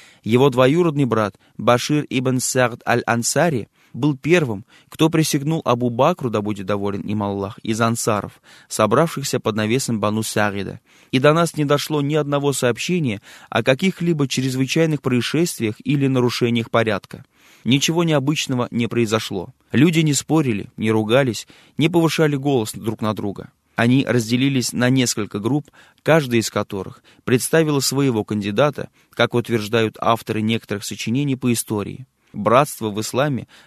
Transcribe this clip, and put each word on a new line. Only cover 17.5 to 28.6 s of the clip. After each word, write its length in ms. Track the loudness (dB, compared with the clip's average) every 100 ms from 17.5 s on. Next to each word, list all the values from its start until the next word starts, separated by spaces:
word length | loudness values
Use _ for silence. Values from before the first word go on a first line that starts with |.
| -12
Ничего 400 | 0 0 2 0
необычного 640 | 2 2 0 -2 -2 -4 -2
не 160 | -2 -2
произошло. 680 | 0 0 0 -2 -8 -10 -16 _
Люди 300 | 4 4 4
не 120 | 2
спорили, 560 | 0 0 0 2 -2 -6 -4
не 140 | 0
ругались, 560 | 0 2 2 2 -2 -10 -20 _ -2
не 120 | 2
повышали 460 | 4 2 2 0 0
голос 380 | 0 0 0
друг 280 | -6 -8 -4
на 140 | -4 -4
друга. 340 | -6 -8 -14 _ _ 0
Они 300 | 4 4 4
разделились 640 | 0 0 0 2 0 -2
на 180 | 0 2
несколько 480 | 2 2 -2 -6 -4
групп, 320 | -2 -2 -4 _ -20 _
каждая 380 | 2 2 4 0
из 100 | 0
которых 500 | -4 -4 -8 -10 -14 _ _
представила 560 | 0 0 2 0 2 0
своего 440 | -2 0 0 0
кандидата, 640 | -2 -4 -2 0